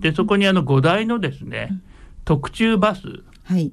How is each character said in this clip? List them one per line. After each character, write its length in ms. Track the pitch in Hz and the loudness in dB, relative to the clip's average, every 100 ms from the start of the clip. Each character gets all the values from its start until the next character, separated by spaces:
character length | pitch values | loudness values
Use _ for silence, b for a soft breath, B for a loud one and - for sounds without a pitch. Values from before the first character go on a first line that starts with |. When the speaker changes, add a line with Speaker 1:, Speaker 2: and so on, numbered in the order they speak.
Speaker 1:
で、 120 | 160 | -2
そ 120 | 156 208 | 0 2
こ 100 | 202 | 4
に 100 | 196 | 4
あ 60 | |
の、 140 | 185 135 | 2 2
五 160 | 135 | 4
台 240 | 156 196 226 | 4 2 0
の 140 | 233 | -2
で 120 | 151 | -4
す 120 | - | -8
ね、 260 | - 113 117 | -10 -10 -8
Speaker 2:
う 20 | 190 | -8
ん。 60 | - b b b - | -12 b b b -2
Speaker 1:
特 260 | 147 139 | 0 -2
注 260 | - 226 214 | 0 0 2
バ 180 | 208 190 | 0 -2
ス、 280 | - - - - - | -10 -16 -20 -14 -4
Speaker 2:
は 120 | 180 | -2
い。 140 | 151 | -2